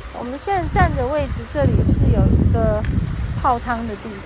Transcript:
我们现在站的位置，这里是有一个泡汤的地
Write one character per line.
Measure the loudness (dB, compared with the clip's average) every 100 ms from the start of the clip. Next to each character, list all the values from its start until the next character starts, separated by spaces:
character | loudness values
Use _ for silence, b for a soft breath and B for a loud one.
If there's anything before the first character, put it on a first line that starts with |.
| -12 -10
我 |
们 | -10 -8
现 | -2 -2
在 | 0
站 | 2 2 2
的 | -2
位 | -2 -2
置， | -6 -6
这 | 0 2
里 | 4
是 | 2 4 4
有 | 4 4
一 | 4 4
个 | 2 2 0 0 -2 -2 -4 -6 -2
泡 | 0 0
汤 | -2 -4 -4
的 | -8
地 | -10 -12